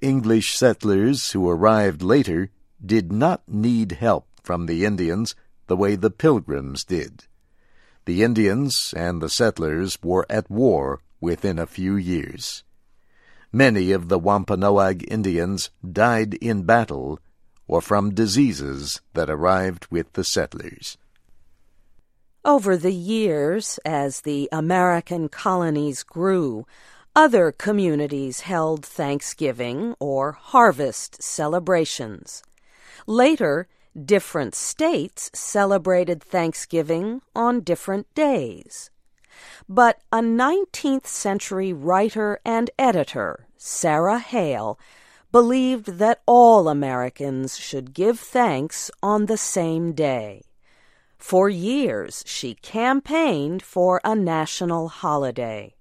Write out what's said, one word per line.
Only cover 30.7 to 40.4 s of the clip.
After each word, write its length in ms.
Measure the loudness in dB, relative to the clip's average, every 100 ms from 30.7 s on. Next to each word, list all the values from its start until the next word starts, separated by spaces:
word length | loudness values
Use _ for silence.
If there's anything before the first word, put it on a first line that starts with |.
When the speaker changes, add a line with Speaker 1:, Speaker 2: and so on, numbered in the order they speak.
| 4 -2 -4 -12 -14
Speaker 2:
celebrations. 1200 | -10 -6 -2 -2 0 0 0 -4 -10 -12 -16 -20 -20 _ _ _ -20 -16 -2
Later, 600 | 2 4 4 0 -2 -6 _ _ -14
different 600 | 0 0 2 -4 -4 -6
states 760 | -8 -2 0 0 -4 -10 -14
celebrated 880 | -12 -4 0 2 2 2 0 0 -4
Thanksgiving 1000 | -4 -2 -2 -4 -4 -4 -2 -2 -4 -8 -8
on 280 | -2 0 0
different 520 | -2 -4 -4 -8 -6
days. 760 | 0 0 0 -4 -10 -18 -20 -20 _ _ _ _ -20 -20 -20 -2
But 320 | 4 4 4 _
a 100 | 0
nineteenth 840 | 2 2